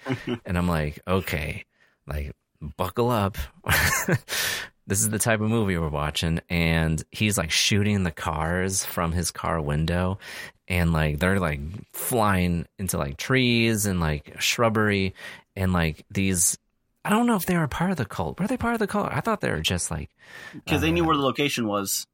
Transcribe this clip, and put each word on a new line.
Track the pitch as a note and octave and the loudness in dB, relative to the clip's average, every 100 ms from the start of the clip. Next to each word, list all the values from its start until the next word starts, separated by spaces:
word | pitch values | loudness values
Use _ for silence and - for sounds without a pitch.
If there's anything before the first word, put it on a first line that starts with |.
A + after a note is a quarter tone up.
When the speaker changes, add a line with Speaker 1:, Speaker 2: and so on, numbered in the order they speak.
| C3 | -6
Speaker 1:
<laughs> | B2+ - A#2 - | -6 -6 -8 -4
Speaker 2:
and | F2 | -2
I'm | F2 | 0
like, | E2 D2 - - | 0 -2 -6 -2
"Okay, | F#2+ - D#2+ D#2 G2 - _ _ _ - | -2 -2 -4 -6 -8 -12 _ _ _ -10
like, | D2 C#2+ - _ - D2 - | -8 -8 -12 _ -14 -10 -6
buckle | F2+ - A#2+ | -4 0 0
up." | A#2 G2 - - - | 2 0 -2 -10 -6
<laughs> | - - - - - D#3 - - - - - _ - | 0 2 2 0 0 0 -2 -4 -4 -4 -8 _ -4
This | G2 | 0
is | A2 | 0
the | G#2+ | 2
type | A#2+ G#2+ | 2 2
of | A2 | 2
movie | A#2 G2 F2 | 2 2 0
we're | D#2+ | 0
watching, | D2 D2+ - E2 E2 - | -2 -2 0 0 0 0
and | E2+ E2 E2 D#2+ D#2+ - | 0 2 4 2 0 -4
he's, | - G#2+ G2 | -2 0 0
like, | D#2+ | 0
shooting | - - G#2 G#2 G2+ | 0 2 2 2 2
the | F2+ | 0
cars | - F2+ D#2 D#2+ F2+ F#2+ F#2 - | -2 0 0 2 0 0 -2 -4
from | - E2+ | -2 0
his | E2+ D#2+ | 0 -2
car | - E2 E2 | -2 0 0
window, | C#2+ D2 D#2+ F2 F#2 G2 - - - - - | 0 0 2 2 0 -2 -8 -14 -16 -14 -2
and, | F2+ E2+ | 2 4
like, | D#2+ D2+ D2 | 4 2 2
they're, | F#2 G2 | 2 2
like, | E2+ D2 D2 G2+ - | 0 -2 -6 -10 -12
flying | - - A#2+ G#2 F#2 F2+ E2+ - - | -8 -2 2 4 4 2 0 -4 -8
into, | F#2+ F2 | -4 -2
like, | C#2+ C#2 | -4 -4
trees | - C3 B2 A#2 A2+ A2 G#2 | 0 2 4 4 4 2 2
and, | F2+ | 0
like, | D#2+ D2 - - | 0 -2 -6 -4
shrubbery, | - - A2+ A2 G#2+ G2+ F#2 - - - _ - | -2 2 2 4 2 2 0 -4 -14 -20 _ -2
and, | F#2 | 2
like, | F2+ D#2+ D2 - | 2 2 -2 -6
these, | G2 F#2+ F2+ - - _ _ _ _ | -2 0 2 0 -2 _ _ _ _
I | - | -2
don't | G#3+ A#3+ | 2 2
know | G#3 | 2
if | F3 | 0
they | F3 | 0
were | D3+ | 0
part | - F3+ | 0 -2
of | F3 | -2
the | A#2 | -4
cult. | - D#2+ - | -4 -6 -4
Were | G3 | -4
they | B3+ | -2
part | A#3 A#3 | -2 -2
of | |
the | G3+ | -2
cult? | G#3 - | -2 -2
I | - | -2
thought | - G#3 | -2 -2
they | - | -2
were | - | -2
just, | E2 F2 - | 0 -2 -2
like, | D#2 D2+ _ - - - - - | -6 -8 _ -20 -20 -18 -12 -2
Speaker 1:
'Cause | D3+ | 0
they | D#3+ | 2
knew | E3+ | 2
Speaker 2:
uh, | D#3+ | 4
Speaker 1:
where | D3+ | 4
the | |
location | C3+ A#2+ C#3+ B2+ A2 | 2 2 0 0 0
was. | G2+ G2 - - | 0 -2 -4 -6